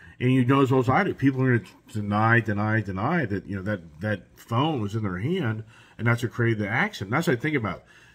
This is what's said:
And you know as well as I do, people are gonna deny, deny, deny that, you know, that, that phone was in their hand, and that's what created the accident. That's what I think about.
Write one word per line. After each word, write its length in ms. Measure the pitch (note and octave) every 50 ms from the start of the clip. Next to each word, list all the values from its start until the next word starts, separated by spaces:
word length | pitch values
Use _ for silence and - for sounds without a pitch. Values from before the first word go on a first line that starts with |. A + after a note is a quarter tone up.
| - - - -
And 120 | C3 B2+
you 120 | C3 C3 B2
know 180 | B2 C#3 C#3
as 100 | C#3 B2
well 80 | C3+ C3
as 100 | A#2+ C3
I 140 | C3 E3+ G3+
do, 100 | C3+ -
people 300 | - C3 C#3 C3+ B2+ C3
are 160 | B2+ A#2+ G#2+
gonna 100 | - - - - _ - -
deny, 460 | G#2+ G#2 G2+ G2+ G#2 A2 A2+ A#2 A#2
deny, 420 | G#2+ A2 G2+ G2+ G#2+ G#2+ A2 A2+
deny 440 | F#2+ G2 F#2 F#2+ G#2+ C#3+ F3 F3 C3
that, 180 | F#2+ G2+ F#2 -
you 120 | - G2+
know, 40 | G2
that, 400 | F#2 G#2 G#2+ F2+ E2 D#2+ D2+ D2+
that 200 | G#2 G#2+ G#2 F2+ - _ _
phone 460 | - - - - B2 D3 E3 D#3 A#2+
was 140 | G#2 G2 G#2+
in 80 | A2+ G#2+
their 160 | G2 F2+ F2+
hand, 440 | G#2+ D3+ F#3 F#3+ C#3+ A2 A2 A2+ A2+ - - - - - _ -
and 80 | A2
that's 160 | A#2 A#2+ A#2+ A#2+
what 80 | G#2+
created 260 | - - A#2 A#2 A2+
the 120 | G#2 G#2 G2
accident. 420 | A2+ C#3 G3 G#3+ - - - F#2
That's 160 | B2 D#3 E3+
what 100 | E3+ C3
I 20 | A2+
think 160 | D3 D#3 D3+
about. 280 | C3 G#2+ F#2+ E2 - - _ - - - -